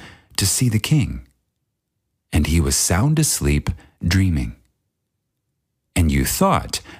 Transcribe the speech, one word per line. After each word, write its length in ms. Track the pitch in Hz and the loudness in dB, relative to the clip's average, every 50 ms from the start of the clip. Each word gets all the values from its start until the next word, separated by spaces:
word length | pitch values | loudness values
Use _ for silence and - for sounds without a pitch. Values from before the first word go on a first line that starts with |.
| - - - - _ _ _ | -10 -16 -20 -20 _ _ _
to 100 | - 101 | -4 -2
see 220 | 95 - - 131 123 | -2 0 0 0 0
the 100 | 104 110 | 0 0
king, 480 | - - 156 151 104 - 62 60 - _ _ _ _ _ _ _ _ _ _ _ _ _ _ _ _ _ _ _ _ _ - | 0 2 0 0 0 0 -4 -10 -14 _ _ _ _ _ _ _ _ _ _ _ _ _ _ _ _ _ _ _ _ _ -2
and 140 | 78 76 76 | -2 0 2
he 120 | 76 85 | 2 0
was 160 | 78 69 67 | 2 0 0
sound 420 | - - - 87 90 123 151 156 160 | -2 0 0 0 0 2 2 2 2
asleep, 520 | 156 - - - - 71 73 73 - - 90 - - _ _ - - | 0 0 -2 -2 0 0 0 0 0 -2 -6 -6 -8 _ _ -6 -2
dreaming. 520 | 82 87 95 95 92 82 71 62 58 - - _ _ _ _ _ _ _ _ _ _ _ _ _ _ _ _ _ _ _ _ _ _ _ _ _ _ - | 0 2 2 2 2 0 -2 -4 -6 -8 -14 _ _ _ _ _ _ _ _ _ _ _ _ _ _ _ _ _ _ _ _ _ _ _ _ _ _ -2
And 160 | - 85 78 | 0 0 2
you 140 | 69 69 65 | 2 0 0
thought 560 | - - - 190 196 151 78 - - - - - - - - | -2 0 0 2 2 2 0 -2 -6 -10 -12 -12 -14 -16 -8